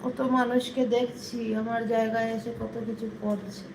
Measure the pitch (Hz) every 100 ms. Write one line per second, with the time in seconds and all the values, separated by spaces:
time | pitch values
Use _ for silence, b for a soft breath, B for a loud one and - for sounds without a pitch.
0 | 254 247 262 254 240 247 - - 247 240
1 | 247 - - 240 226 214 220 233 226 226
2 | 220 226 226 226 233 233 220 233 214 214
3 | 220 202 208 208 185 175 -